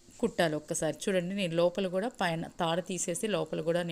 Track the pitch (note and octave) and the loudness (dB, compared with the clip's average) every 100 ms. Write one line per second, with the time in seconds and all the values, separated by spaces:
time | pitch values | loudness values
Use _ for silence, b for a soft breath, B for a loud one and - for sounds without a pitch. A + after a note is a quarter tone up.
0 | - - A#3 - E3 D#3 - E3 D#3+ C#3+ | -18 -2 0 2 2 2 -4 -2 -2 -2
1 | G#3+ F#3 F3 G3+ F3+ E3 F3 F3 F#3+ F#3 | 0 0 0 -2 0 4 4 4 -2 0
2 | A#3 - F3+ E3 - - E3 E3 F3 F3+ | -2 -2 -2 0 -4 -2 0 0 -2 -4
3 | - E3+ A3 F3 D#3+ F3 D#3+ E3+ E3+ | -2 -2 0 0 0 -2 0 0 0